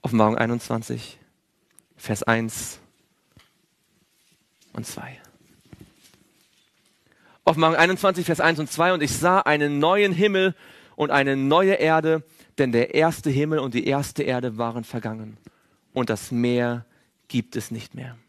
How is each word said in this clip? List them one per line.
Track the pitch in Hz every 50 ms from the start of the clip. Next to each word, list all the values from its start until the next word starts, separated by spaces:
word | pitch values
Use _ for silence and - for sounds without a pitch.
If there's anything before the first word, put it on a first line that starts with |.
Offenbarung | - 127 117 113 107 107 113
einundzwanzig, | - 113 113 120 120 - - 120 113 113 - 123 117 - - - _ _ _ _ _ _ _ _ _ _ _ _ _ _ _ _
Vers | _ - - 110 - -
eins | - 113 113 113 110 - - - - - - _ _ _ _ _ _ _ _ _ _ _ - _ _ _ _ _ _ _ _ _ _ _ _ _ _ _ _ _ _ _ _ _ _ _ _ _ _ -
und | - 113
zwei. | - - - - 127 131 - - _ _ _ _ _ _ _ _ _ - _ - _ _ _ _ - _ _ _ _ _ _ _ _ _ _ _ _ _ _ _ _ _ _ _ _ _ _ _ _ _ _ _
Offenbarung | 165 160 160 160 160 165
einundzwanzig, | 156 165 180 190 185 - 190 180 180 170
Vers | - 165 -
eins | 151 165 165 147
und | 156 -
zwei. | - 156 165 180
„Und | 185 170 147
ich | 131
sah | 131 - 156 175 185 196
einen | - - 151 147 147 147 147
neuen | 143 151 165 190 208 208 196
Himmel | 175 165 202 208 196 190 190 190 - _ - - - - - _ _
und | - 151 147
eine | 147 143 139 139 135
neue | 135 135 139 151 175 196 190 196
Erde, | - - 160 160 160 156 160 160 160 147 _ _ _ - _ _
denn | - 143 127
der | 117 117 123 - -
erste | 151 160 165 151 - - 156
Himmel | 131 135 147 156 156 151
und | 131 131 110
die | 120 -
erste | - 139 139 143 - - - -
Erde | - 127 123 123 123 107
waren | 110 117 117 113 120 113
vergangen. | - - 117 107 113 110 110 110 107 107 _ _ - _ _ _ _ _ _ _ _ _
Und | 131 123 113
das | 110 101 - -
Meer | 127 117 120 120 123 120 120 120 120 120 117 _ _ _ _ _ _ _ _
gibt | _ - 123 110 _ -
es | 117 107 -
nicht | 117 110 - - -
mehr. | 127 127 123 120 117 _